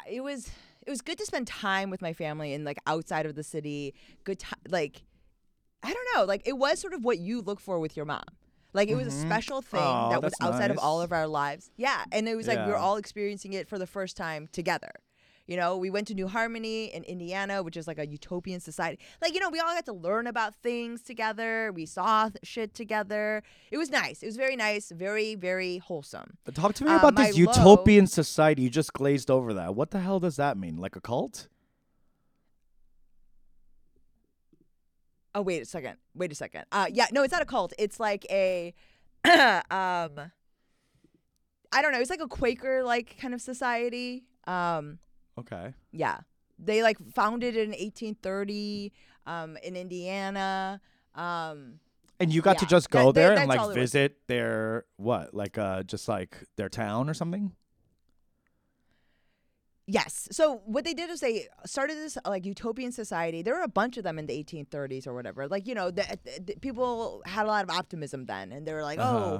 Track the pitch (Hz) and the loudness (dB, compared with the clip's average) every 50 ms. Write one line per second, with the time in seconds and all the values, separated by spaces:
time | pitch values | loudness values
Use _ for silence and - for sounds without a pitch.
0 | - 127 202 247 262 285 285 254 - - - - - - _ _ - - 285 226 | -8 -10 -8 -8 -6 -6 -8 -8 -10 -12 -16 -18 -20 -20 _ _ -10 -8 -8 -8
1 | - 311 349 370 415 403 - 294 247 - - - - 196 190 190 196 196 185 180 | -6 -8 -8 -8 -6 -6 -6 -6 -6 -6 -8 -6 -2 -2 -2 -2 -2 -4 -6 -6
2 | 185 165 160 - 170 151 151 156 151 147 135 147 151 147 147 - - 143 156 165 | -6 -8 -6 -6 -6 -6 -6 -6 -6 -6 -6 -6 -6 -8 -8 -6 -4 -2 -2 -2
3 | 160 - 180 156 156 156 151 151 147 - - 156 147 147 147 147 143 139 143 - | -4 -4 -4 -4 -4 -4 -6 -10 -10 -8 -8 -8 -6 -6 -6 -8 -8 -10 -12 -14
4 | - - - _ - 190 196 185 - - - - - - 185 180 151 147 - - | -20 -20 -20 _ -8 -8 -8 -8 -10 -12 -14 -14 -6 -2 -2 0 0 -2 -6 -12
5 | - _ _ _ _ _ _ _ _ _ _ _ _ _ _ _ - 240 381 480 | -20 _ _ _ _ _ _ _ _ _ _ _ _ _ _ _ -8 -6 -6 -4
6 | 508 494 480 254 202 185 196 196 - 226 277 247 269 285 320 - - 381 359 302 | -2 0 2 2 2 2 0 -2 -2 -4 -2 2 2 2 2 0 -4 -8 -8 -2
7 | 220 247 233 170 170 190 233 247 196 190 208 196 - 208 185 170 160 151 - - | 0 0 0 0 -2 -4 -6 -6 -6 -6 -8 -8 -6 -4 -4 -2 -4 -4 -6 -8
8 | 147 156 143 - - - - _ _ _ _ _ _ _ - 196 208 208 214 247 | -8 -6 -6 -8 -10 -14 -20 _ _ _ _ _ _ _ 0 0 2 2 0 -2
9 | 254 233 139 143 156 - 214 220 233 - 285 269 247 - - 180 151 135 127 120 | -2 -4 -4 -4 -2 0 0 -2 -2 -4 -6 -8 -6 -4 -2 0 2 2 2 2
10 | 117 117 120 156 143 156 - - 156 - 123 123 - - - - - 151 156 165 | 2 2 2 2 0 -2 -2 -2 -2 0 0 2 0 0 0 0 0 0 0 0
11 | 170 165 175 165 156 156 156 147 143 143 143 - - - _ - 233 277 254 165 | 0 -2 0 -2 0 0 0 0 -2 -2 -4 -8 -12 -18 _ -4 -2 0 0 -2
12 | 101 - - 214 220 226 226 226 214 233 226 226 214 202 208 - 160 190 208 214 | -2 -2 -2 -2 -2 -2 -4 -4 -2 0 0 0 0 0 0 2 2 2 0 0
13 | 208 - - 208 202 202 208 190 - 196 196 190 156 - 214 190 180 175 - 202 | -4 -8 -6 -6 -4 -4 -6 -8 -10 -8 -8 -8 -8 -6 -8 -8 -8 -6 -6 -6
14 | 190 180 - - 175 160 156 151 151 160 - 185 165 185 330 - - - - - | -8 -6 -8 -8 -8 -6 -6 -8 -10 -10 -8 -4 -2 -2 -2 -2 -4 -10 -18 -20
15 | _ _ _ _ _ _ _ _ _ - 175 180 175 170 185 185 185 190 185 208 | _ _ _ _ _ _ _ _ _ -6 -2 0 0 0 0 0 -2 -2 -2 -2
16 | 208 208 220 190 190 190 196 233 226 233 226 226 220 220 220 220 220 - - 165 | -4 -4 -4 -6 -4 -2 -2 -2 -2 -2 -4 -6 -6 -6 -6 -6 -6 -8 -10 -12
17 | - - 180 180 170 170 185 196 196 196 196 196 185 165 160 170 156 165 156 156 | -12 -10 -10 -10 -8 -6 -6 -4 -4 -2 -4 -4 -4 -6 -8 -10 -10 -8 -8 -8
18 | 151 147 147 147 - - 185 180 - 190 185 175 - - 151 - 175 165 - - | -8 -8 -10 -12 -10 -8 -8 -8 -6 -8 -8 -10 -10 -10 -6 -4 -4 -4 -6 -8
19 | - - - - 330 339 208 370 392 349 311 320 330 339 339 339 339 262 214 175 | -14 -20 -8 -4 -2 -2 0 -2 -2 -2 -2 -2 -2 0 -2 -4 -6 -8 -10 -6
20 | 160 175 202 226 233 240 220 240 220 208 208 _ - 240 240 233 233 233 233 226 | -2 -2 0 0 -2 -2 -2 -2 -2 -4 -6 _ -4 -4 -4 -4 -4 -8 -10 -12
21 | - - 247 226 220 220 214 214 226 226 226 226 220 214 185 165 160 165 - 190 | -14 -12 -8 -4 -4 -4 -4 -4 -4 -2 -2 -2 -2 -4 -6 -8 -10 -8 -6 -2
22 | 180 220 220 214 220 220 202 - - - - 240 220 208 - - 226 202 220 214 | 2 4 4 4 2 2 -2 -8 -14 -10 -8 -6 -8 -6 -8 -10 -6 -4 -2 -2
23 | 208 196 214 208 214 214 214 214 214 - - - - - - 294 330 277 269 254 | -2 -2 -2 -2 -2 -2 -2 -4 -6 -10 -20 -20 -12 -8 -4 -4 -2 0 0 0
24 | 180 131 143 - - 220 214 240 262 262 269 247 220 214 208 208 208 - 175 165 | 0 -2 -6 -10 -10 -8 -4 -2 -2 -2 0 0 0 0 0 -2 -4 -8 -10 -6
25 | 185 196 208 220 214 220 214 196 180 180 185 185 185 180 180 180 - - 180 151 | -4 -2 0 0 -2 -2 -4 -4 -4 -2 -2 -2 -2 -4 -6 -6 -8 -8 -8 -8
26 | 143 - - 71 - - - - _ - 131 151 165 208 208 - 269 302 - 330 | -8 -10 -14 -14 -16 -16 -20 -18 _ -10 -2 2 2 2 2 2 4 6 8 10
27 | - 294 226 285 254 214 - 156 175 - - - 170 190 208 208 190 208 208 208 | 10 10 10 8 6 6 8 8 8 8 10 12 12 12 12 12 12 10 10 10
28 | 190 180 - 175 151 - - - 156 156 156 135 127 123 120 156 151 - - 127 | 10 8 6 2 0 2 4 6 6 6 6 4 2 2 2 0 0 0 -2 0
29 | 135 139 143 135 120 - 131 131 127 117 104 95 85 87 95 110 147 160 - 196 | 2 2 2 2 4 4 4 4 4 0 -2 -4 -4 -2 -2 -2 -2 -2 -2 -2
30 | 180 190 196 185 170 175 135 - 143 143 123 98 92 85 78 85 90 95 - 87 | -2 0 0 0 0 0 0 0 0 0 0 -2 -4 -6 -6 -6 -8 -8 -10 -10
31 | - - 117 139 220 - - - - - _ _ _ _ _ _ _ _ _ _ | -8 -4 -4 -4 -4 -6 -8 -14 -18 -18 _ _ _ _ _ _ _ _ _ _
32 | _ _ _ _ _ _ _ _ _ _ _ _ _ _ _ _ - _ _ _ | _ _ _ _ _ _ _ _ _ _ _ _ _ _ _ _ -20 _ _ _
33 | _ _ _ - - - - - - - - - - - - _ _ _ _ _ | _ _ _ -20 -20 -20 -20 -20 -20 -20 -20 -20 -20 -20 -20 _ _ _ _ _
34 | _ _ _ _ _ _ _ _ _ _ _ _ _ _ _ _ _ _ _ _ | _ _ _ _ _ _ _ _ _ _ _ _ _ _ _ _ _ _ _ _
35 | _ _ _ _ _ _ - 202 202 190 175 156 117 - - 170 131 117 - - | _ _ _ _ _ _ -4 -2 0 0 -2 -2 -4 -8 -10 -10 -10 -10 -12 -14
36 | _ _ - 160 180 170 151 - 131 - - 76 - - - - - 170 208 240 | _ _ -6 -6 -6 -6 -6 -8 -10 -10 -10 -14 -8 -4 -2 0 0 2 4 4
37 | 233 - 226 277 277 262 349 349 294 - 269 233 185 - - - 208 202 - - | 4 4 4 2 2 2 0 -2 -2 -2 -2 -2 -2 -2 -2 -2 -4 -4 -2 -2
38 | 226 214 208 196 - - 190 196 190 185 185 175 170 175 - - - - _ _ | -2 -2 -2 -4 -4 -2 0 2 2 0 0 -4 -8 -10 -14 -18 -20 -20 _ _
39 | _ _ _ _ - 302 349 311 269 240 196 175 - - - 190 190 180 180 175 | _ _ _ _ 6 8 10 10 8 8 6 4 0 -2 -2 0 0 0 0 -2
40 | 170 156 143 147 143 175 - _ _ _ _ _ _ _ _ _ _ _ _ _ | -2 -4 -8 -12 -14 -16 -18 _ _ _ _ _ _ _ _ _ _ _ _ _
41 | _ _ _ _ _ _ _ _ _ _ _ _ _ _ - 262 294 302 269 240 | _ _ _ _ _ _ _ _ _ _ _ _ _ _ 2 2 2 2 2 0
42 | 254 247 359 320 320 247 - - 269 233 254 - - 262 262 262 254 247 233 240 | 0 -2 -2 -4 -6 -8 -4 -2 -2 -2 -2 -2 -2 -2 0 0 0 0 0 -2
43 | 233 - - - - 254 247 240 - 262 254 - 277 247 240 233 240 240 233 247 | -2 -6 -10 -10 -8 -8 -8 -8 -8 -10 -8 -4 -2 -2 0 0 -2 -4 -4 -6
44 | 247 247 247 254 247 _ _ _ _ 180 180 180 175 170 170 160 147 147 151 170 | -8 -8 -10 -12 -14 _ _ _ _ -4 -2 -2 0 0 -2 -2 -4 -8 -12 -16
45 | _ _ _ _ _ _ _ - 120 - 107 90 87 123 135 - _ _ - 160 | _ _ _ _ _ _ _ -16 -12 -10 -10 -10 -10 -10 -12 -16 _ _ -6 -2
46 | 170 110 73 - - _ _ _ _ _ _ - 160 190 214 220 226 220 214 - | -2 -2 -2 -4 -10 _ _ _ _ _ _ -8 -2 0 2 4 4 4 2 0
47 | - - - 247 214 214 233 240 240 247 220 226 220 214 208 - 185 214 - - | -4 -6 0 0 2 2 0 0 -2 -2 0 0 -2 -2 -4 -6 -8 -8 -8 -8
48 | 233 220 208 - - 190 190 196 202 202 208 208 208 208 208 202 202 202 - _ | -10 -10 -8 -8 -6 -6 -4 -4 -4 -4 -6 -6 -6 -6 -8 -8 -10 -12 -14 _
49 | _ _ _ _ - - 170 170 160 160 156 - - 175 185 180 180 180 180 180 | _ _ _ _ -14 -10 -10 -10 -10 -12 -14 -14 -12 -12 -10 -10 -10 -8 -10 -8
50 | 175 180 190 196 196 190 196 196 190 190 190 190 190 190 196 196 - _ _ _ | -8 -6 -6 -6 -4 -4 -4 -4 -2 -2 -2 -2 -4 -6 -8 -10 -14 _ _ _
51 | _ _ - 143 170 175 175 170 165 160 151 147 139 120 117 156 _ _ _ _ | _ _ -12 -8 -6 -4 -4 -4 -6 -6 -10 -12 -16 -18 -20 -20 _ _ _ _
52 | _ _ _ - 180 165 156 165 160 196 190 165 196 147 175 175 - - - 131 | _ _ _ 0 2 4 4 6 6 6 6 6 6 6 6 6 6 6 6 8
53 | 127 135 135 - 160 185 214 - 143 135 131 123 - - - 123 127 120 - 143 | 10 10 10 10 10 10 8 8 6 4 4 4 2 2 2 2 2 4 4 4
54 | 139 143 - _ _ - 123 120 117 113 113 110 110 110 113 117 - _ _ - | 4 2 0 _ _ -2 0 0 0 0 0 0 0 0 -2 -4 -6 _ _ -4
55 | 98 113 110 95 78 - - 104 101 98 - 110 104 95 95 95 95 90 - 101 | -2 0 0 0 -2 -4 -6 -6 -6 -4 -2 -2 -2 -2 -2 -4 -4 -6 -8 -6
56 | - - 110 95 92 - - - - - _ - 101 95 - 117 110 104 104 117 | -4 -4 -4 -4 -4 -8 -12 -18 -20 -12 _ -8 -8 -6 -4 -4 -4 -2 -2 -2
57 | 135 151 160 - 165 170 175 202 202 190 - _ _ _ _ _ _ _ _ _ | -2 -2 -4 -4 -4 -4 -4 -4 -4 -6 -8 _ _ _ _ _ _ _ _ _
58 | _ _ _ _ _ _ _ _ _ _ _ _ _ _ _ _ _ _ _ _ | _ _ _ _ _ _ _ _ _ _ _ _ _ _ _ _ _ _ _ _
59 | _ _ _ _ _ _ _ _ _ _ _ _ _ _ _ _ _ - 196 208 | _ _ _ _ _ _ _ _ _ _ _ _ _ _ _ _ _ 0 0 0
60 | - - - - - - - - 320 302 269 214 190 220 214 285 - 330 302 277 | 0 -2 -6 -10 -10 -6 2 4 4 4 2 0 -6 -4 -4 -2 -2 -4 -4 -6
61 | 349 330 349 277 302 247 226 196 131 - - - - - - 277 269 294 311 302 | -6 -6 -4 -2 -2 -2 -2 -2 -6 -10 -16 -18 -16 -8 -4 -2 -2 -2 -4 -6
62 | 311 311 - 269 - - 202 190 180 196 196 - - 233 226 247 254 247 247 - | -10 -10 -10 -8 -6 -4 -4 -4 -6 -8 -8 -6 -6 -6 -6 -6 -8 -8 -8 -8
63 | 214 - 190 165 170 165 165 165 165 220 269 359 349 247 - 196 214 - 143 - | -8 -6 -4 -4 -2 -2 -4 -4 -4 -2 -2 -2 -2 -2 0 0 0 0 -2 -6
64 | 160 180 160 156 151 147 127 151 151 - - 156 143 - - 147 139 135 131 131 | -6 -6 -6 -6 -6 -6 -6 -8 -8 -10 -12 -14 -12 -10 -8 -8 -8 -6 -8 -10
65 | 127 139 123 123 120 107 101 127 139 151 190 202 190 233 247 208 185 180 175 190 | -10 -10 -10 -10 -10 -10 -10 -10 -8 -6 -6 -6 -6 -6 -4 -4 -4 -4 -2 -4
66 | 190 - 196 185 - 120 127 151 185 170 - - - 269 247 240 254 247 240 226 | -6 -6 -8 -12 -14 -16 -16 -12 -12 -12 -10 -8 -8 -8 -4 -4 -2 -2 -2 -4
67 | 226 185 92 104 - 175 185 214 214 214 214 208 196 180 165 180 180 - - 165 | -6 -8 -8 -10 -12 -6 -4 -2 0 0 0 0 0 -2 -2 -4 -4 -6 -8 -8
68 | 147 135 - 135 127 113 104 95 95 95 117 143 156 160 156 156 151 147 151 165 | -8 -8 -8 -8 -8 -8 -8 -8 -8 -10 -12 -12 -10 -8 -6 -6 -6 -6 -2 0
69 | - - 120 113 101 95 95 | 0 2 2 0 0 -2 -4